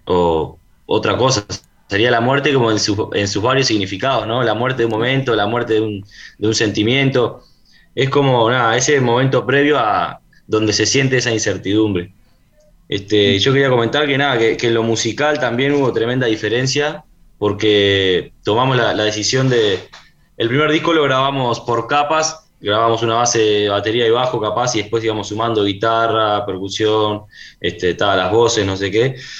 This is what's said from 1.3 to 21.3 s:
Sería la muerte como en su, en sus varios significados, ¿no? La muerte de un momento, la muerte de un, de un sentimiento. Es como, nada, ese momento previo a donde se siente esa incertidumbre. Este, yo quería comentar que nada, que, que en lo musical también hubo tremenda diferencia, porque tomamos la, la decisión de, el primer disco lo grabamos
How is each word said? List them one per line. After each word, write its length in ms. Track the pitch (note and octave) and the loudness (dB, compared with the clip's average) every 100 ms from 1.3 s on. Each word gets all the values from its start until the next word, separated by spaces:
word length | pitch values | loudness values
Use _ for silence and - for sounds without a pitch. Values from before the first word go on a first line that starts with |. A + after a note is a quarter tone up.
| G#2 - G2 - _ - | 0 -4 -12 -16 _ -4
Sería 220 | G2+ A#2+ | 0 2
la 100 | A#2 | 2
muerte 320 | B2 C#3 D3 | 2 0 2
como 180 | C3+ A2+ | 2 2
en 80 | G#2 | 2
su, 320 | A2 G2+ - | 0 -2 -2
en 140 | G2+ G2+ | -2 -2
sus 140 | G2+ | -2
varios 240 | A2+ C3+ C3 | 0 0 0
significados, 600 | G#2+ F#2+ F#2+ C3 B2 G#2+ | 0 -2 -4 -2 -2 -2
¿no? 160 | B2 | -2
La 120 | A#2 | -2
muerte 280 | G#2+ B2+ C3 | 0 -2 0
de 40 | A#2 | 0
un 60 | |
momento, 420 | G#2+ A#2+ C3+ B2+ | 0 0 0 0
la 120 | G#2+ G2+ | 0 0
muerte 280 | A#2+ A2 | -2 0
de 60 | A2 | 0
un, 240 | A2 G2+ G2 - - - | 0 -6 -12 -20 -20 -4
de 80 | G#2+ | -2
un 60 | |
sentimiento. 880 | A2 A2 G#2 G#2+ C3+ C3+ B2+ A2+ - - _ _ - _ | 0 0 0 0 2 2 2 0 -4 -20 _ _ -20 _
Es 140 | - C3 | -4 0
como, 400 | C#3+ C#3 B2 A2+ | 2 4 4 2
nada, 260 | B2+ A2+ A#2+ | 2 2 2
ese 240 | D3 C#3+ | 2 2
momento 460 | B2 A#2+ C3+ C3 G#2+ | 2 2 2 0 2
previo 320 | C#3 C#3+ C#3+ | 2 2 2
a 420 | A2 F#2 D#2+ - _ _ - | 0 0 -2 -8 _ _ -4
donde 260 | A2 G#2+ | 0 0
se 140 | G2+ G#2+ | 0 0
siente 320 | C3+ C3 B2+ | 0 0 0
esa 140 | B2 | 0
incertidumbre. 800 | A2 G#2 F#2+ F#2+ G#2+ G#2+ F#2 F2 - _ _ _ _ _ _ - | -2 -2 -4 -2 0 2 -2 -6 -14 _ _ _ _ _ _ -10
Este, 500 | G2 G2 G#2 G2+ G2 | -8 -2 2 4 2
yo 140 | C3+ | 2
quería 180 | C3+ C#3 | 2 2
comentar 360 | B2 A2+ C#3+ D3 | 2 0 0 -2
que 120 | C3+ | 0
nada, 180 | C#3+ A#2+ | 0 2
que, 180 | A2+ - | 0 0
que 120 | A#2+ | 0
en 60 | |
lo 80 | A2+ | 0
musical 560 | A2+ A2 A#2 G#2 D3+ C#3+ | 0 -2 -4 -2 -2 0
también 320 | B2+ A#2+ C#3 | -2 0 0
hubo 180 | C#3+ B2+ | 0 0
tremenda 340 | G#2+ A2+ B2+ A#2+ | 0 -2 0 0
diferencia, 760 | G#2+ G#2+ A#2+ C3 C#3+ D3 D#3 - _ - - | -2 -2 -2 0 -2 -2 -6 -16 _ -20 -4
porque 920 | G#2 G2 G#2+ G#2 G2+ G2 F#2+ F2+ C#2+ - | -4 0 2 4 4 2 2 0 -2 -8
tomamos 320 | G#2+ A2 C3+ B2 | -2 0 2 2
la, 180 | A2 | 0
la 100 | F#2+ | 0
decisión 440 | G#2+ G#2+ G2+ C3 C3 | -2 -2 -2 0 0
de, 320 | A#2+ G#2 F#2 - - - _ _ - | 2 0 -2 -8 -20 -20 _ _ -6
el 120 | A2+ | -2
primer 220 | C3+ D3+ | 0 2
disco 220 | D#3 E3 | 0 2
lo 100 | D#3+ | 2
grabamos 580 | C#3+ C3 C#3 | 2 2 0